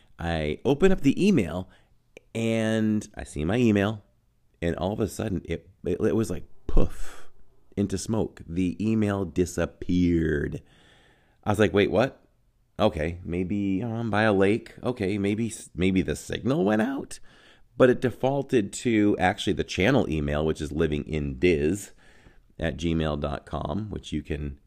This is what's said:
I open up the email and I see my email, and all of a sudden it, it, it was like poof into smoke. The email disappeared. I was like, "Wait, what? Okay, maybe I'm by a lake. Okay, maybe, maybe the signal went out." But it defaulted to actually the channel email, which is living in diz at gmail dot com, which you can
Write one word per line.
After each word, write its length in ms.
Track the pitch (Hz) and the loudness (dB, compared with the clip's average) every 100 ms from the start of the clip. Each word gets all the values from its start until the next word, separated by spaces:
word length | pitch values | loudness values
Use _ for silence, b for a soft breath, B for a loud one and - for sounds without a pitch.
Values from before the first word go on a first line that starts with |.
| B - | B -10
I 440 | 85 82 76 76 | -4 -2 -2 -4
open 280 | 117 139 190 | -2 2 4
up 80 | 185 | 4
the 260 | 139 - 190 | 2 2 2
email 420 | 175 85 82 95 b b _ _ - _ 113 | 2 0 -6 -10 b b _ _ -20 _ -6
and 720 | 113 113 110 110 110 107 - - | -2 0 0 0 0 -2 -4 -12
I 60 | |
see 220 | - - | -12 -6
my 120 | 78 113 | -2 2
email, 460 | 120 101 98 110 - _ _ _ _ _ | 4 4 2 -2 -12 _ _ _ _ _
and 140 | 85 | -4
all 180 | - 90 | -2 -4
of 60 | 107 | -2
a 100 | 104 | -4
sudden 320 | - 107 90 | -4 -6 -6
it, 240 | - 82 - _ | -6 -10 -10 _
it, 160 | - 87 | -6 -2
it 160 | 104 92 | 0 0
was 140 | 113 | -2
like 140 | 90 - - - | -6 -10 -12 4
poof 640 | - - - - - - - - - - - | 6 6 4 -2 -2 -10 -12 -20 -20 -12 -4
into 200 | 101 95 | -2 -4
smoke. 460 | - 110 87 - - | -4 -2 -2 -6 -8
The 280 | 82 90 - | -2 -2 -2
email 400 | 107 113 104 98 | -2 0 2 0
disappeared. 1400 | 92 73 87 - 85 - - 90 90 85 80 73 73 73 - b b b b b b b | -2 -2 -2 0 -4 -4 -2 2 4 4 2 0 -2 -8 -12 b b b b b b b
I 60 | - | -4
was 100 | 104 | 2
like, 120 | 104 | 4
"Wait, 200 | 101 101 | 4 4
what? 320 | 92 131 - _ _ _ _ _ - | 4 0 -2 _ _ _ _ _ -2
Okay, 400 | 104 - 78 87 | 0 0 -4 -6
maybe 560 | 85 85 92 104 98 95 | -6 -4 -2 -2 -2 -2
I'm 300 | 117 113 117 | -2 -4 -2
by 120 | 101 | 2
a 100 | 110 | 4
lake. 420 | 98 98 110 - - | 4 4 2 -4 -8
Okay, 340 | - 123 92 104 | -6 -4 -2 -2
maybe, 360 | 98 107 117 - - - | -2 -2 -4 -6 -14 0
maybe 260 | 92 95 | 2 2
the 140 | 78 73 | 0 -4
signal 480 | - 82 113 147 | -6 -6 -2 0
went 180 | 190 214 | 2 2
out." 380 | 226 277 - - b b b b - - | 0 -4 -8 -14 b b b b -20 4
But 120 | 127 | 4
it 120 | 123 | 6
defaulted 720 | 127 - 131 143 139 131 98 | 0 -2 -2 -2 0 0 0
to 440 | - 127 110 104 98 | -4 0 4 4 4
actually 320 | 92 101 - | 0 0 -2
the 100 | 85 | -2
channel 460 | 90 - 95 135 92 | -4 0 2 2 2
email, 340 | 78 71 73 | -2 -2 0
which 160 | 80 78 | 0 -2
is 120 | 76 | -4
living 320 | 73 82 73 | -2 0 0
in 340 | 65 78 71 64 | -4 -4 -4 0
diz 540 | 87 80 76 101 - - b b b b _ _ | 2 2 2 -2 -6 -20 b b b b _ _
at 180 | 80 71 | -6 -2
gmail 440 | 82 82 78 73 | -2 0 -2 -2
dot 260 | 73 71 - | -6 -8 -8
com, 440 | 73 76 92 107 | -8 -6 -6 -6
which 220 | 80 - | -10 -8
you 100 | 78 | -8
can 360 | - 73 73 69 | -6 -8 -8 -12